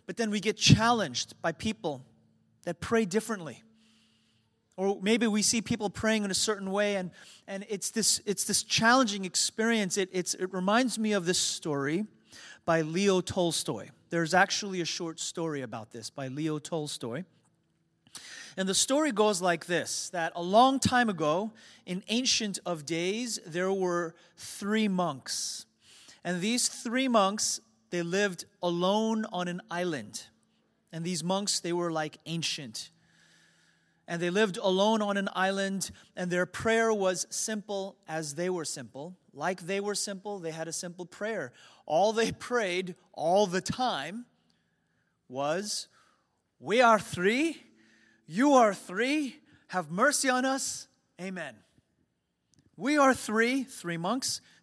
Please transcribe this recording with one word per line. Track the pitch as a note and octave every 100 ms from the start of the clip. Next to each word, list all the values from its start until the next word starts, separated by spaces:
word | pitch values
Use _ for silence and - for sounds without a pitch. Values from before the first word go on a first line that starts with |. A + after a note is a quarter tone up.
| -
But | F#3
then | A3+
we | G#3
get | G3 G#3
challenged | - - A3+ A#3+ E3+ A#2+ - -
by | F3
people | E3 A3 G#3+ E3 C3+ C3+ _ _ _ _ _ -
that | E3+
pray | - A3+ G#3
differently. | G3 A3 G#3+ D#3+ A2 _ _ _ _ _ _ _ _ _ _ _ -
Or | G3 G3+
maybe | F#3+ A3+ A3+
we | G#3
see | G3 A#3
people | - A#3 G#3
praying | - A3 A3
in | G3+
a | F3+
certain | - G3+ F#3+
way, | G3 G#3 G3+
and, | F#3 - - - -
and | G3 G3+
it's | G#3 -
this, | A3+ G3 - -
it's | F#3+ -
this | F#3+
challenging | - - A3+ B3+ B3 G3+ F#3
experience. | - - - A3 A#3 G3 -
It, | F#3+
it's, | F#3 F3 -
it | F#3
reminds | F#3+ F#3 A3 B3+ G#3
me | G#3+
of | G#3 E3+
this | F3
story | - - E3 C#3+ C#3 E3 G#3+ _ _ - - - -
by | E3
Leo | D#3 E3 G3+ F#3
Tolstoy. | F3+ - F3 D3+ - A2+ - - -
There's | E3+ D#3+
actually | F3+ G3 - G3+ F#3
a | D#3+
short | - E3+ D#3+
story | - - E3 D3
about | B2+ A#2 G#2+
this | A#2+ A2
by | - C3
Leo | C3 D#3+ D3+
Tolstoy. | D3 E3 D3 - B2 B2 F#3 _ _ _ _ _ _ _ _ - - - - -
And | F#3+
the |
story | F#3 - C4+ D#4
goes | G#3 G#3+ F#3+
like | F3+ E3+ -
this, | F3 A2 - -
that | F3+ E3 F3
a |
long | F3 G#3 B3+ C4+
time | - B3 A#3
ago, | F3 D3+ E3 A3 - - - -
in | F3+ -
Ancient | A3+ C4 - G#3+ F#3 -
of | E3+ C#3
Days, | E3 F3 G#3+ B3 G#3+ -
there | D#3+ F#3
were | G3 F3+ F3 E3 - - -
three | - - G3+ G#3+ G#3+
monks. | F#3 F3 C3+ - - - - - _ _ - - -
And | E3+ F3+
these | G3+ A#3+ -
three | - A#3+ A#3+ C4+
monks, | A#3 F#3+ G#3+ - - _ _ -
they | F3
lived | E3+ F#3+ G#3 F3 - -
alone | F3+ F3 F3+ G#3 A3 A3 A3
on | F3+ F3+
an | F3 -
island. | F3 F3+ D3 G#2 G#2 - _ _ _ _ _ _
And | E3 E3
these | F3
monks, | E3+ F#3+ G3+ -
they | F3
were, | F3 F3
like, | D#3+ D#3 - -
ancient. | E3 D3+ - C3 A2 - _ _ _ _ _ _ _ _ _ _ _ -
And | E3+
they | F3
lived | F#3 G#3+ F3
alone | G3+ F#3 G3+ A3
on | G#3 G3+
an | G3
island, | - F#3+ G3 G3 F#3+ - - - -
and | F3+
their | F3+ F3+
prayer | - A3+ A3+ A3+
was | G#3+ F#3+ F3+ -
simple | - - A3 G3 G3 G3 - -
as | D#3+ D3+ C#3+
they | F3+
were | F3+ D3
simple. | - A#2 C3 D#3 F#3 _
Like | C3 D#3+ F#3+
they | E3+ G3
were | G3+ G3
simple, | - G3 G#3 G3+
they | E3
had | D#3+ D#3+
a |
simple | D#3+ F3+ F3 F3
prayer. | - G#3 G#3+ C3 - - - -
All | D#3 G#3
they | A3 A3+
prayed | - - A#3+ G3+ F3 F#3 F3+ _
all | - D3+ F#3+ G3+
the | F3+
time | - - B3+ E3 C#3+ G#3+ A#3+ _ _ _ _ _ _ _ _ _ -
was, | B2+ C#3+ E3+ G#3 - - _ _ _ _ _ _ _
"We | B2+ A3
are | A#3+ A3
three, | - - F#3 A#3+ D#4+ C#4+ - _ _ _ _ _ -
you | E3 C#4+
are | C4+ A3
three, | F#3 - F#3 B3 D4+ C4+ - _ - -
have | F#3 D#3
mercy | F3 C4+ C#4 C4+
on | B3+
us, | C4 C4+ - - - _ _ -
amen." | F#3 F#3 D3+ A2+ _ _ _ _ _ _ _ _ _ _ _ -
"We | A#3 D4+
are | C4+
three," | B3 - G#3+ A#3 C4+
three | B3 - F3 E3+
monks, | F3 B3+ - - _ _